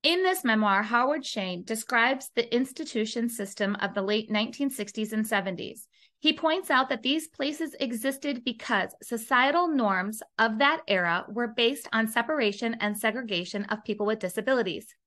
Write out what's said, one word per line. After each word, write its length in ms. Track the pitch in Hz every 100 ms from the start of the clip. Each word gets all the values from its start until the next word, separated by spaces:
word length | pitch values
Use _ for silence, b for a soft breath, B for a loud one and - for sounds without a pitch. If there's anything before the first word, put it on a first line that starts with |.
In 200 | 302 349
this 220 | 370 370
memoir, 380 | 247 220 214 196
Howard 420 | 214 240 254 311
Shane 400 | 269 - 185 180
describes 640 | 175 220 - 240 233 262 - -
the 180 | 233
institution 760 | 240 262 - 302 233 220 233 233
system 440 | - 196 - 202 202
of 180 | 202
the 80 | 202
late 280 | 190 214 220
nineteen 380 | 208 226 - 277
sixties 460 | 262 208 - 214
and 120 | 220 214
seventies. 640 | 208 190 175 - - - b b _
He 160 | 302
points 360 | 311 320 330 -
out 200 | 262 269
that 120 | 254
these 240 | 247 302 311
places 480 | _ 277 302 320 -
existed 640 | 269 233 262 269 285 277
because 500 | 254 226 - 214 180 -
societal 680 | - 233 226 254 269 339 349
norms 540 | 285 214 190 190 220 - -
of 200 | 226 220
that 240 | 277 320 -
era 380 | 190 175 170 -
were 180 | 208 233
based 400 | 226 233 285 -
on 120 | 220 220
separation 680 | 226 233 311 220 202 233 226
and 180 | 208 208
segregation 680 | 220 220 233 185 175 208 202
of 120 | 214
people 220 | - 208
with 140 | 208 220
disabilities. 760 | 185 196 208 262 196 160 - -